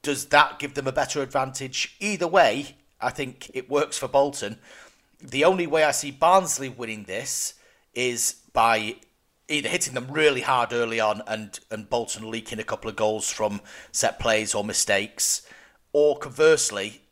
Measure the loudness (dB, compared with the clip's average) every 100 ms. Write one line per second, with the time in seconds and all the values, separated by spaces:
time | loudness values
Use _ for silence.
0 | -4 -4 4 4 4 0 -8 -4 -2 -2
1 | -2 -4 -2 -2 -4 -6 -8 -6 -6 _
2 | -6 -2 2 6 6 2 -6 -16 _ _
3 | -6 -4 -10 -10 -10 -10 -2 -2 0 -4
4 | 0 2 2 -2 -10 -10 -18 -20 -20 _
5 | _ _ -6 2 4 4 0 2 2 0
6 | -6 2 6 6 4 -4 -6 -8 -10 -8
7 | -8 -8 -6 -6 -8 -10 _ _ _ -2
8 | -2 0 -4 -4 _ 2 4 4 0 -10
9 | _ _ _ _ -4 -4 -2 -4 -4 -6
10 | -6 2 2 2 0 2 2 -2 -2 0
11 | 0 -2 -6 -8 -8 -16 _ -12 -2 -2
12 | -2 -8 -8 -10 -8 -10 -6 -6 -8 -2
13 | 0 0 -4 -2 -2 -4 -12 -20 -8 -2
14 | -2 0 2 2 0 -4 -2 -2 2 2
15 | 0 -4 -4 -4 -8 -20 -20 _ _ 4
16 | 4 2 -6 4 6 6 2 -2 -6 -8
17 | _